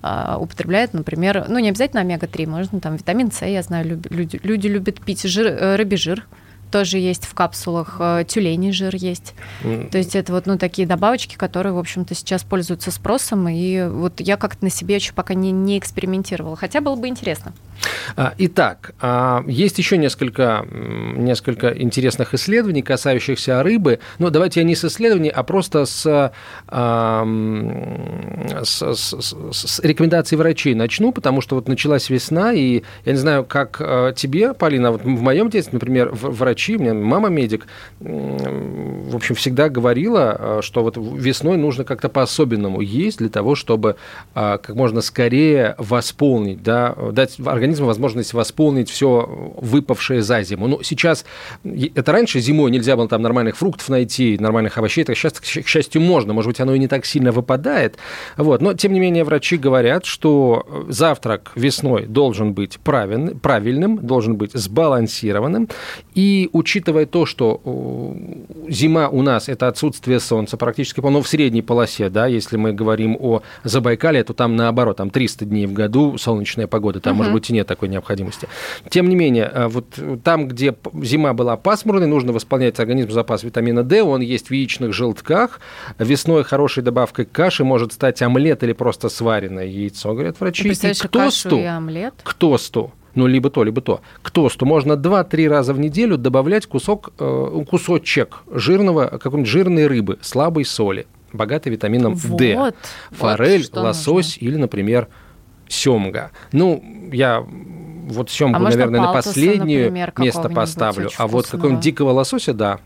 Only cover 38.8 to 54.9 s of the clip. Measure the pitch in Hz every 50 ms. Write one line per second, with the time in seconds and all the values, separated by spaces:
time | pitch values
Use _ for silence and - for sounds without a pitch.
38.8 | - 67 - 92 95 135 123 120 - - 120 - - 139 127 123 147 156 135 123
39.8 | 117 123 120 123 160 220 240 202 143 113 104 - 107 110 107 107 104 - - 123
40.8 | 113 113 113 120 110 110 139 139 127 131 131 - 139 156 185 175 147 151 131 123
41.8 | 131 - 135 113 - 131 - 139 131 120 - - 156 127 113 104 104 98 95 104
42.8 | 104 98 104 127 175 214 214 - 113 110 - 107 101 92 - - - - 117 110
43.8 | 107 107 101 - - - - - - - - - 110 104 101 104 - - 107 113
44.8 | 131 120 110 117 110 - - - 123 120 123 135 156 156 151 139 123 107 - -
45.8 | 117 101 120 120 117 - - - 143 143 131 113 104 101 95 90 95 110 113 120
46.8 | 120 123 - - 113 113 107 117 135 123 - - 127 143 143 120 117 139 165 147
47.8 | 143 123 110 104 127 135 110 123 110 - - 117 113 - - - 156 151 139 131
48.8 | 120 - - - 139 135 123 120 117 - 117 - - - - - 135 117 113 147
49.8 | 143 - 127 - - - 135 123 107 98 120 113 101 87 104 90 98 123 139 -
50.8 | - - 160 120 - 170 160 - - - - - - - - - _ 196 - -
51.8 | 127 156 - 147 127 - 151 208 240 226 - 135 113 123 147 156 147 127 120 131
52.8 | 113 123 135 117 113 107 120 107 113 113 117 123 117 110 107 - 170 196 165 -
53.8 | - - 135 127 123 104 - - 127 117 107 98 104 107 110 113 110 104 - -
54.8 | 110 104